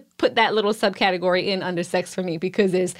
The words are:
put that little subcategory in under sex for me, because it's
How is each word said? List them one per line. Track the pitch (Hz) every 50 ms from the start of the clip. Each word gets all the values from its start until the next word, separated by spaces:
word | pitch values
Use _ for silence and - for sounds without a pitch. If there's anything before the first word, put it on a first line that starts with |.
| - _ _
put | - 330 - 240
that | 226 220 196 202
little | 220 202 202
subcategory | 220 - - 202 190 - 226 196 185 175 180 180 180 185 -
in | 202 190 185 160
under | 180 180 170 175
sex | - - 180 175 - -
for | 190 185
me, | 185 160
because | 165 - 185 185 - 202 190 180
it's | 185 185 175 -